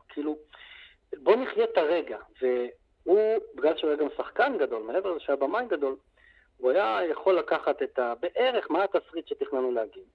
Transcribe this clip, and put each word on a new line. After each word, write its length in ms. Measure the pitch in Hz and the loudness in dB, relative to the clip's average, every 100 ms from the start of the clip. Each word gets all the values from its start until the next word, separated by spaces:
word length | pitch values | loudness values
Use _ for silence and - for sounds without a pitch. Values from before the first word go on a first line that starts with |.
| - | -14
כאילו, 280 | - 151 151 - - - - - _ _ - | -6 -6 -6 -10 -20 -20 -20 -20 _ _ -2
בוא 180 | 131 226 | 4 4
נחיה 280 | 262 208 | 2 0
את 140 | 233 185 | 0 2
הרגע. 400 | 156 170 131 107 - - | 2 0 -2 -10 -14 -4
והוא, 800 | 127 123 123 - _ _ - 202 214 220 - - | 0 0 -2 -10 _ _ 2 4 4 0 -4 -2
בגלל 220 | 151 165 | 0 2
שהוא 120 | 156 | 0
היה 100 | 147 | 0
גם 80 | 147 - | -2 -4
שחקן 400 | 123 - 262 226 | -4 0 0 2
גדול, 260 | 131 113 | -2 -4
מעבר 280 | 110 151 196 | -4 -2 -2
לזה 80 | 160 | -4
שהיה 160 | - 139 | -2 0
במאי 300 | 139 208 240 | 0 -2 -2
גדול, 260 | 151 139 135 _ _ _ _ _ - | -2 -2 -4 _ _ _ _ _ -2
הוא 80 | 127 | 2
היה 280 | 160 214 214 175 | 2 2 0 -2
יכול 240 | 143 190 | 0 2
לקחת 500 | 190 - 160 - 139 | 2 2 0 0 -2
את 160 | 131 - | -2 -2
ה-, 140 | 120 117 | -4 -4
בערך 520 | 175 - 254 233 - | -4 0 0 0 0
מה 120 | 160 | 0
התסריט 440 | 196 170 - 165 - | 0 0 -4 -10 -8
שתכננו 440 | - 139 135 127 | -6 -4 -2 -2
להגיד. 320 | 120 107 95 - | -2 -4 -8 -20